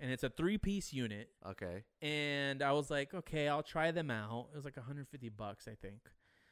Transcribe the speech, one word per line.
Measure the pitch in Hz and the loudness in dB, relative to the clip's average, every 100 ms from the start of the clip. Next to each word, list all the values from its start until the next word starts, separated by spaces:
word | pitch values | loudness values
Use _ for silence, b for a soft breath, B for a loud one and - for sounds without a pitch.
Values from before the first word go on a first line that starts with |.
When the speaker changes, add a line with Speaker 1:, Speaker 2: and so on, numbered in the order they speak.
Speaker 1:
and | 131 | -4
it's | 127 | 0
a | 131 | 0
three-piece | - 170 208 196 202 - | 2 2 4 2 0 0
unit. | 135 117 104 117 _ 95 | 0 0 -2 -8 _ -10
Speaker 2:
Okay. | 95 92 92 117 - | -6 -4 -4 -8 -6
Speaker 1:
And | 151 151 147 143 139 135 | 0 2 2 2 2 2
I | 139 | 4
was | 147 143 | 4 4
like, | 147 139 | 0 0
"Okay, | 185 - 156 147 | -4 -2 2 4
I'll | 147 | 4
try | 151 160 165 | 2 2 4
them | 165 156 | 4 2
out." | 113 107 117 123 | 0 0 -4 -6
It | 151 | -8
was | 139 | -8
like | 135 | -8
a | |
hundred | 123 143 135 | -8 -8 -8
fifty | 143 117 | -8 -8
bucks, | 104 104 101 - | -6 -6 -6 -10
I | |
think. | 110 95 101 - - b b b | -10 -10 -12 -18 -20 b b b